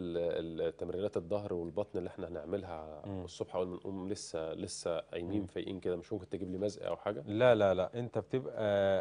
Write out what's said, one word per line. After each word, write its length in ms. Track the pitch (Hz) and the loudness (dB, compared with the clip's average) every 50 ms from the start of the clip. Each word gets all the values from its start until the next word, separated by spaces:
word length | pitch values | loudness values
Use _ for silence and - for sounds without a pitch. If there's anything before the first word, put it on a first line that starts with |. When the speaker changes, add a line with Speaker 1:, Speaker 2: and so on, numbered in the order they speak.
| 92 87 82 85 | -2 -2 0 0
Speaker 1:
ال-، 580 | 85 85 80 - 82 82 82 78 82 82 78 | 0 0 0 0 -2 -2 -2 -2 -2 -2 -2
تمرينات 400 | - 92 87 85 87 98 104 - | -4 -6 -4 -2 -2 -2 0 -2
الظهر 380 | 104 85 82 101 101 104 101 95 | -2 -2 0 -2 -2 -2 -2 -2
والبطن 440 | 87 85 85 76 101 104 - - 98 | -2 -2 -2 -2 -4 -4 -2 -4 -4
اللي 100 | 87 87 | -4 -4
احنا 200 | - - 92 82 | -6 -8 -8 -6
هنعملها 720 | 85 80 73 80 92 101 92 90 85 80 78 78 78 76 - | -6 -8 -4 -4 -4 -4 -4 -6 -8 -8 -8 -10 -12 -10 -8
Speaker 2:
مم. 180 | 98 98 95 87 | -6 -6 -6 -6
Speaker 1:
الصبح 320 | 82 - - - - - | -8 -6 -6 -6 -4 -2
أول 100 | 92 92 | -2 -2
ما 80 | 92 90 | -2 -4
نقوم 320 | 87 - 98 95 95 92 95 | -6 -6 -6 -6 -4 -4 -4
لسه، 460 | 104 - - - - 82 80 80 78 | -4 -6 -6 -6 -4 -4 -2 -4 -4
لسه 440 | - - 98 - - - 87 85 80 | -4 -6 -6 -8 -4 -2 0 0 0
قايمين 420 | - - - 85 87 87 98 104 | -2 -4 -6 -6 -4 -2 0 -2
Speaker 2:
مم. 60 | 98 | -2
Speaker 1:
فايقين 340 | 90 - 95 85 - 98 92 | -2 -4 -6 -6 -4 -6 -4
كده، 160 | - 98 90 | -2 -2 -2
مش 160 | 87 85 - 113 | -2 -2 -4 -6
ممكن 160 | 101 90 - | -6 -4 -6
تجيب 220 | - 87 95 90 | -6 -4 -4 -4
لي 80 | 92 92 | -2 -2
مزق 280 | 101 104 98 - - | -2 -2 -2 -4 -4
أو 100 | - 85 | -4 -4
حاجة؟ 260 | - - 101 107 - - | -2 -2 -2 -2 -2 -4
Speaker 2:
لا، 280 | - 101 107 123 127 120 | -2 2 6 8 8 10
لا، 200 | 107 104 98 92 | 10 8 8 6
لا، 160 | 92 92 - - | 6 4 2 0
أنت 240 | 120 117 120 - 113 | -4 -4 -2 -2 -2
بتبقى 840 | 104 - - 131 127 147 120 110 110 104 101 101 98 98 98 95 | -2 0 -2 -2 -2 -2 -2 0 2 4 6 6 6 6 6 4